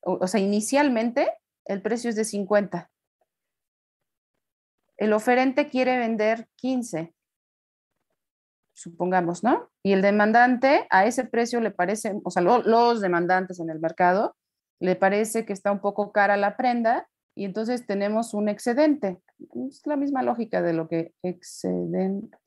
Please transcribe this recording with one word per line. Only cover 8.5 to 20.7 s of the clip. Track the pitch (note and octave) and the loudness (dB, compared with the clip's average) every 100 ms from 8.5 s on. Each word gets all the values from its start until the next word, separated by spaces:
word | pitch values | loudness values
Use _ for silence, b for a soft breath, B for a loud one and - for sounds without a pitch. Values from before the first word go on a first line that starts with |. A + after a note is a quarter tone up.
| _ _ | _ _
supongamos, | - - E3+ F3+ F#3 E3+ F3 | -20 -20 -8 -2 0 0 -2
¿no? | A3 E4 A#4+ _ | 0 0 -2 _
Y | G3 | 0
el | G3 | 2
demandante | G3 G#3 G#3 A3+ B3 B3 C4+ D#4 - | 4 4 4 6 6 6 4 4 4
a | F#3+ G3 | 4 4
ese | E4 | 0
precio | A#3+ A3+ A#3 A#3+ | -2 -2 0 0
le | A3+ | -2
parece, | - F3 G#3+ A3 G3 | -2 -2 -2 -4 -6
o | - | -4
sea, | - | 0
lo, | F3 A#3+ | 4 4
los | - A3+ A#3 A#3 | 4 4 4 2
demandantes | G3 F3 F3 F#3 F#3 F3 | 0 0 2 0 0 -8
en | E3 | -8
el | D#3 | -6
mercado, | D#3+ D#3+ F3+ F#3 B3 - _ _ _ _ | -6 2 2 4 0 -6 _ _ _ _
le | F3+ F#3 | -2 2
parece | F#3+ G3+ G#3+ A3+ A3 | 2 2 0 -4 -6
que | |
está | G3 G3+ | -4 -2
un | G3 | -2
poco | G3+ G3+ G3+ | -2 -4 -2
cara | G#3 G3+ G3+ | 2 2 4
la | G3+ G3+ | 0 0
prenda | B3 A#3+ A3+ C4 - _ _ - | -2 0 0 0 -4 _ _ -10
y | G3 | -8
entonces | F#3+ A3 B3 A#3+ | -6 -4 -6 -4
tenemos | G3+ G3+ G#3+ A3+ | -4 -2 -2 -4
un | G#3 G#3 | -2 -2
excedente. | G#3 - A#3+ D#4 D4 G3 F3+ _ _ - A#3+ C4 | -2 -2 2 2 2 -2 -6 _ _ -16 -10 -12
Es | - - | -10 -6
la | D4 | -4
misma | C#4+ C4 | -2 -2
lógica | A#3+ A#3 A3+ F#3 | -2 -2 -2 -2
de | F3 | 0